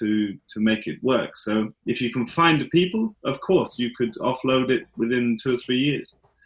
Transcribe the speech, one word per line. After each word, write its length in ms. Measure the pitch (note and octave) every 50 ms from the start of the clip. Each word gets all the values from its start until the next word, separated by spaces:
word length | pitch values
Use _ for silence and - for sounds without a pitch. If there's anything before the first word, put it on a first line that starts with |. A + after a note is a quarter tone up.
to, 360 | A2+ G#2+ G#2+ G#2+ G#2+ G2+ G2 - - -
to 100 | - G#2+
make 260 | G#2+ A2 A2+ A2 -
it 160 | - D2+ - -
work. 360 | B2+ C3 A2+ - - - -
So 340 | - G#2+ G#2+ A2 G#2+ G#2+ - _ _
if 160 | - - - C3
you 100 | A#2+ B2
can 140 | C3 A#2
find 340 | A#2 - - E3 E3 D#3+ D3
the 80 | C3 -
people, 460 | - E3+ F3+ F3+ - A3 A3 A3 - _ -
of 160 | C#3 C#3 -
course, 380 | - - F#3+ F3 A#2+ - - -
you 120 | B2 A#2 A#2+
could 160 | - B2 A2+ G#2+
offload 520 | - - B2 - - - C3+ C3 C3 B2+ A#2
it 160 | B2+ A2+ - - _ -
within 400 | A2+ A#2 B2+ B2 B2 A#2+ A#2 A2 -
two 120 | C3+ B2
or 40 | B2
three 200 | - - B2+ B2+
years. 360 | C3+ D3 C#3+ - - - _ _ _ _ _ _ _